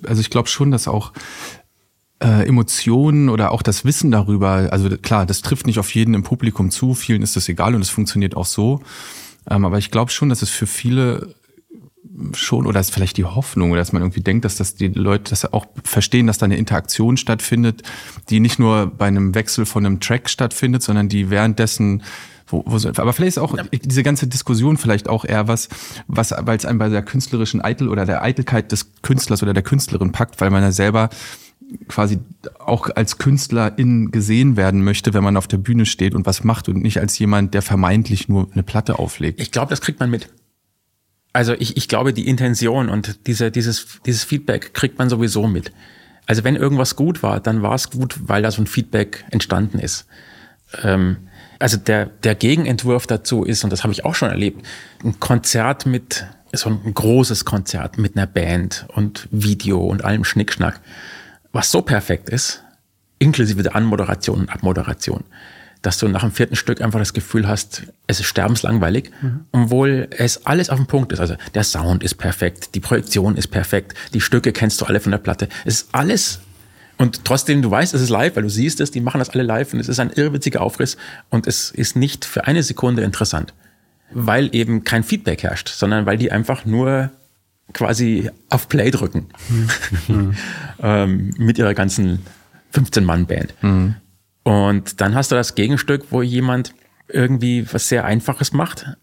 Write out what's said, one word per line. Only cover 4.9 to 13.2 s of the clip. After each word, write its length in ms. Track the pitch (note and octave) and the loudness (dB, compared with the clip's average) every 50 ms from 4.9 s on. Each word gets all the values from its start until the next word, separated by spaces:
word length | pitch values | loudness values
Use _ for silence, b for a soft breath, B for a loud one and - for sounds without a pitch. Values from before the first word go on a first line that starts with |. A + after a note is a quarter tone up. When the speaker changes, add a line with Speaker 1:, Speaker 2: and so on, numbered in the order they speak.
| G2 | 0
Speaker 1:
klar, 300 | - - - A2 G#2 F#2+ | -2 -2 0 2 2 2
das 160 | F2+ F#2+ - - | 2 0 -2 -2
trifft 240 | - C#3 C3 - | -2 -2 0 0
nicht 100 | B2 G#2+ | 0 0
auf 160 | A2 G2 - - | 0 -2 0 0
jeden 220 | A2+ A2+ A2+ A2 | 2 2 4 2
im 80 | G2 F#2+ | 2 2
Publikum 480 | - B2+ A#2+ - A2+ - - F#2+ F2+ | -2 -2 0 0 -2 0 0 0 0
zu, 240 | - - C3 B2+ B2+ | 0 0 0 0 0
vielen 260 | - - - A2+ G2+ | 0 0 0 0 2
ist 140 | G#2 G#2 - | 0 0 -2
das 120 | F#2 - - | -2 -2 -2
egal 260 | E2+ - F2 G#2+ A#2+ | -2 0 0 2 2
und 60 | G#2+ | 2
es 80 | F#2 - | 0 0
funktioniert 460 | - A2 G#2+ - - G#2 G2 F2+ - | -2 -2 -2 0 0 0 0 0 -2
auch 100 | E2+ F2+ | -4 -4
so. 340 | - - - G#2 A#2+ C#3 C#3+ B B B B B B B B B B B B B - | -4 -2 0 2 2 0 -2 B B B B B B B B B B B B B -2
Ähm, 140 | - G2+ G2 | 0 2 2
aber 120 | F2 F#2+ | 2 2
ich 140 | G#2 G2 - | 0 -2 0
glaube 200 | - A2+ A#2 A#2+ | 0 0 0 0
schon, 180 | - - D3+ C#3+ | 0 0 2 2
dass 120 | B2 - | 2 0
es 80 | - - | -2 -4
für 180 | - - A2+ | -4 -4 -4
viele 680 | G2+ - - - A#2+ B2+ C3 B2+ B2 A#2 - - F#3 - _ _ _ _ - _ _ D#4+ A3 D3+ - _ _ - - F#3 - - - - | -4 -4 -4 -2 0 2 2 2 2 0 -2 -6 -10 -16 _ _ _ _ -20 _ _ -20 -20 -20 -20 _ _ -20 -20 -14 -12 -10 -8 -6
schon, 320 | - - - B2+ B2+ C3+ | -6 -2 -2 0 0 0
oder 140 | - G2 F#2+ | 0 0 0
ist 140 | F#2 - - | 0 0 0
vielleicht 240 | G2 F#2+ F#2 - | -2 -2 -2 0
die 80 | - | -2